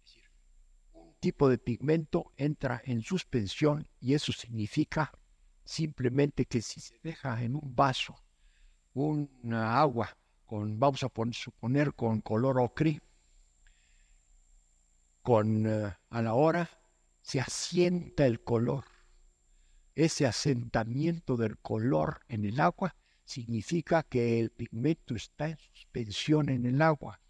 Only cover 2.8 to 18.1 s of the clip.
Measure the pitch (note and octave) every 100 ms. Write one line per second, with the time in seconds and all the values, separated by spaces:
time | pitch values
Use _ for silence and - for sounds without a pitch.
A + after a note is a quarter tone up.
2.8 | C3+ A#2+ A2 F#3 - B2+ G2 - D3+ D3
3.8 | - _ A#2+ D3 - - A#2+ A2+ G#2+ -
4.8 | D#3 - D3+ - _ _ _ _ - -
5.8 | D#3+ - B2 B2+ D3 - B2+ B2 - -
6.8 | - _ D#3+ E3 C#3 A#2 A#2 C#3 C#3 B2
7.8 | C#3 B2+ - - _ _ _ _ - _
8.8 | _ B2+ D3 D3+ C#3+ - A#2 A2+ A2+ A#2+
9.8 | D3+ A#2 G#2 - _ _ _ G#2+ G#2 G#2+
10.8 | C3+ C3+ B2+ - A2+ A#2 - - A#2+ C#3
11.8 | D3 - A#2 A2 - A2 C3 B2+ B2 -
12.8 | D#3+ D3+ _ _ _ _ _ _ _ _
13.8 | _ _ _ _ _ _ _ _ _ _
14.8 | _ _ _ _ B2+ A#2 G#2+ G#2+ A2 G#2+
15.8 | G#2 - _ A#2 A2+ A2+ D#3 E3 E3+ -
16.8 | _ _ _ _ - C#3 B2+ - - F3
17.8 | F3 F3+ D#3